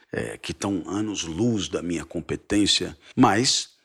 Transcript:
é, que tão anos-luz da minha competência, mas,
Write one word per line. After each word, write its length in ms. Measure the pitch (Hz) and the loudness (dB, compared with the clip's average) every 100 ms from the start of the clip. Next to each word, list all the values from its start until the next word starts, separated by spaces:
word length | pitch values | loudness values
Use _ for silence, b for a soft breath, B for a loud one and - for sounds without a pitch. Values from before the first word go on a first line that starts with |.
| _ | _
é, 260 | 110 113 107 | -6 -6 -8
que 140 | - | -10
tão 280 | - 98 95 76 | -6 -2 -2 -2
anos-luz 800 | 98 107 92 82 80 120 107 80 | -4 -4 -4 -6 0 0 0 -2
da 140 | 85 | -4
minha 220 | 85 80 | -4 -6
competência, 920 | 76 85 - 73 - 101 98 - 87 - B B | -6 -10 -6 -8 -2 2 4 2 -2 -10 B B
mas, 540 | 123 101 135 - - _ | 6 6 2 0 -2 _